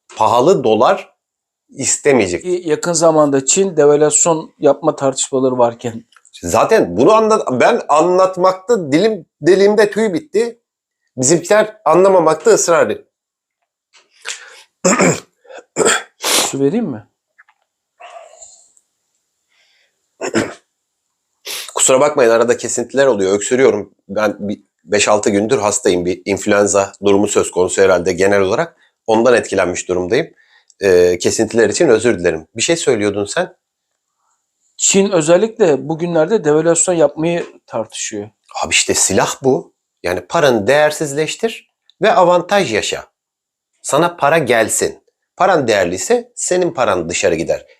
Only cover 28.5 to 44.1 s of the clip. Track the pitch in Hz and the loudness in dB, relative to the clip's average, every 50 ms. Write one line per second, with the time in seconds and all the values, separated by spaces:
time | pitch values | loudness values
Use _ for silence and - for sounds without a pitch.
28.5 | 107 135 165 - - _ _ _ _ _ _ - 110 113 117 127 120 107 - - | -2 -2 -4 -6 -10 _ _ _ _ _ _ 0 0 2 4 4 2 2 0 -2
29.5 | - 95 92 87 90 - - - 90 90 90 87 110 139 165 - _ _ _ _ | -2 -2 -2 -2 -4 -6 -6 -6 -4 -4 -2 -2 -2 -2 -2 -6 _ _ _ _
30.5 | _ _ _ _ _ _ - 98 90 87 90 90 90 87 - 113 101 - 110 - | _ _ _ _ _ _ 0 2 4 4 4 4 2 0 -2 -4 -2 -2 -2 -2
31.5 | 113 117 113 98 104 - 180 147 113 107 110 123 107 87 87 87 80 80 78 _ | 0 0 0 0 2 0 2 4 4 2 2 0 -2 0 -2 -2 -2 -2 -10 _
32.5 | _ 110 - - 170 170 - 147 127 107 104 104 98 104 101 101 - 165 180 175 | _ -6 -4 -2 -2 -2 0 -2 0 0 -2 -4 -2 -4 -6 -6 -4 -6 -6 -6
33.5 | - _ _ _ _ _ _ _ _ _ _ _ _ _ _ _ _ _ _ _ | -10 _ _ _ _ _ _ _ _ _ _ _ _ _ _ _ _ _ _ _
34.5 | _ _ _ _ _ - - - - 196 196 202 202 170 151 151 170 185 214 226 | _ _ _ _ _ -4 -2 0 2 2 0 2 0 -2 2 2 2 2 2 -2
35.5 | 220 - 208 165 143 131 131 147 160 156 170 175 170 160 156 175 226 208 160 151 | -2 0 0 0 0 0 -2 -8 -8 -6 -6 -2 0 0 0 0 0 -2 0 0
36.5 | 151 156 160 170 170 165 - - 180 165 151 143 - 156 156 170 170 170 143 - | 0 2 2 0 0 0 0 -2 2 2 2 0 0 -2 -4 -4 -4 -4 -6 -10
37.5 | - - _ _ - 117 107 - - - - - 110 104 104 110 - _ _ _ | -14 -20 _ _ -8 -8 -8 -8 -10 -12 -12 -10 -10 -10 -12 -12 -16 _ _ _
38.5 | - - - 76 - - - - 92 - - - 95 117 143 - - - 139 131 | -10 -8 -6 -2 -2 -2 0 0 0 0 0 0 2 0 0 0 -4 -2 0 0
39.5 | 135 170 - - _ _ _ _ _ _ - 87 90 92 - - - 170 151 135 | 0 0 -2 -10 _ _ _ _ _ _ -6 -6 -6 -6 -6 -4 -2 2 2 2
40.5 | 123 110 98 110 139 147 151 151 147 - 160 143 139 147 156 151 - - - 226 | 2 2 2 2 2 2 2 0 0 -4 -6 -6 -4 -6 -6 -6 -6 -6 -6 -6
41.5 | 233 - - _ _ _ _ _ _ _ 175 220 185 180 185 175 175 175 175 180 | -6 -10 -18 _ _ _ _ _ _ _ 0 2 2 4 4 4 4 2 0 0
42.5 | 202 202 175 127 107 98 - - - - - - _ _ _ _ _ _ _ _ | 0 0 0 0 -2 -4 -2 -4 -8 -8 -10 -16 _ _ _ _ _ _ _ _
43.5 | _ _ _ _ _ _ _ - - 143 170 175 | _ _ _ _ _ _ _ -2 0 0 0 0